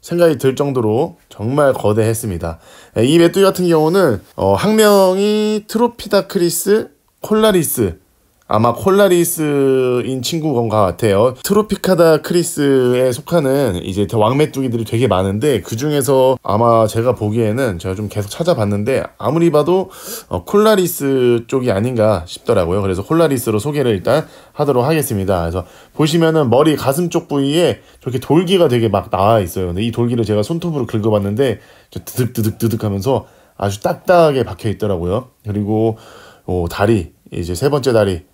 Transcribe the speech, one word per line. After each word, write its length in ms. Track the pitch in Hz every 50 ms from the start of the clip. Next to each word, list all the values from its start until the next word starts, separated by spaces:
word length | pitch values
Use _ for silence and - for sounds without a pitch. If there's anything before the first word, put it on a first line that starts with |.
| _
생각이 340 | - 170 175 170 165 156
들 200 | 120 - 135 127
정도로 600 | - 147 143 135 131 113 107 107 120 151 - 170 _ _ _
정말 440 | - - 104 113 135 147 151 139 131
거대했습니다. 840 | - - 101 107 107 110 110 113 107 - 110 92 82 87 85 82 - _ - - - - - _ 98
예, 60 | 110
이 140 | 127 156 170
메뚜기 260 | 170 170 170 185 196
같은 240 | 190 190 - 180 175
경우는, 520 | 165 156 151 156 170 196 185 151 110 90 - - _
어, 200 | - - 98 98
학명이 1120 | 98 - 202 214 220 220 208 202 196 190 185 185 190 202 208 208 214 214 214 214 214 208 _
트로피다크리스 1200 | - 226 240 240 240 - - 196 - 202 180 - - 196 175 175 170 - - - 202 220 226 - _ _ _ _ _ _
콜라리스, 800 | - - 214 214 214 220 208 180 151 120 - - 113 92 82 - _ _ _ _ _ _ _ _ _ _
아마 260 | - 107 113 120 120
콜라리스인 1500 | - - 196 190 202 202 196 180 175 170 170 - 165 156 147 143 143 139 135 131 131 131 127 123 123 110 - 131 131
친구 320 | 120 - - 165 151 160 143
건가 300 | 120 117 110 104 107 104
같아요. 500 | 92 85 - - 110 98 98 110 131 123 - -
트로피카다 760 | - 202 208 214 214 202 196 - - 185 160 170 165 160 151
크리스에 920 | 156 - 175 175 170 165 - - 147 143 135 131 127 123 123 123 127 131
속하는 720 | 120 - - - 170 175 147 131 135 143 143 120 90 90 -
이제 240 | - 95 98 101 92 -
왕메뚜기들이 720 | 113 107 110 127 143 151 147 - 135 135 131 113 117 113
되게 220 | 110 - 113 127
많은데, 560 | 120 101 90 95 98 95 107 107 151 139 104 82
그 120 | - 113
중에서 600 | 113 135 151 151 147 127 127 139 131 131 131 135 123 _
아마 440 | - 98 107 117 117 117 113 113
제가 280 | 104 - 113 113 127 117
보기에는, 640 | - 107 104 104 120 117 107 107 123 139 123 92 85
제가 160 | - 95 95
좀 160 | 95 107 98
계속 180 | - 107 101 101
찾아봤는데, 760 | - - 170 170 175 123 107 101 104 101 104 113 135 120 - - _
아무리 340 | _ - 110 139 165 170 170
봐도, 380 | 147 151 147 143 180 190 185 - - - - - - - - _
어, 160 | - 92 87
콜라리스 1000 | - - 202 214 220 220 202 185 170 170 - 143 139 135 131 127 123 120 117 117
쪽이 260 | - - 131 123 123 101
아닌가 520 | 95 107 127 127 113 107 107 107 87 82
싶더라고요. 560 | - - - _ - 123 101 87 82 90 101 98
그래서 200 | 98 95 87 98
콜라리스로 560 | - 156 165 170 156 139 123 113 - 110 107
소개를 340 | 104 147 147 147 135 123 110
일단 340 | 92 82 - 120 151 156 - - - - - _
하도록 320 | - 147 143 139 123 120
하겠습니다. 560 | 139 165 160 143 - 117 98 95 92 98 90
그래서 240 | 85 85 82 92 87 - - - - _ _
보시면은 560 | - 151 156 147 175 165 160 160 160 151 123
머리 260 | 110 127 151 160 151
가슴 320 | - - 123 139 156 175 170
쪽 200 | - 170 165 -
부위에 520 | 147 143 139 139 143 170 180 147 104 - - _ - _ -
저렇게 160 | - 120 127
돌기가 500 | - - 139 165 190 165 196 185 175 147
되게 200 | 120 123 113 110
막 180 | 98 98 87 -
나와 320 | - 92 95 104 117 113
있어요. 280 | 98 85 - 95 92 90
근데 140 | 85 90 110
이 80 | 120 113
돌기를 340 | - 120 120 123 117 113
제가 160 | 95 107 104 104
손톱으로 440 | - 170 170 170 175 160 147 120
긁어봤는데 760 | 110 - 113 101 113 107 104 98 101 104 113 139 131 104 - - - - - _ _
저 100 | - - -
드득드득드득 800 | - - - 127 110 - - 107 110 107 - - 113 110 110 -
하면서 420 | 107 98 98 95 127 135 110 - - _ _ _ _ _
아주 240 | _ 98 101 101 104
딱딱하게 640 | - - 175 175 - - 185 175 165 156 139 135 117
박혀 240 | - 95 - - 117
있더라고요. 600 | 98 - - 104 98 85 85 87 95 113 127 - _ _ _
그리고, 500 | 107 98 104 104 98 110 110 110 113 110 113 - - - - - - - _ _
어, 220 | - 90 90 85 85
다리, 460 | - - 98 104 117 104 85 78 _ _ _ - -
이제 220 | - 90 82 90
세 160 | 87 - 143
번째 240 | 139 147 120 135 117
다리 320 | 113 104 101 92 85 - _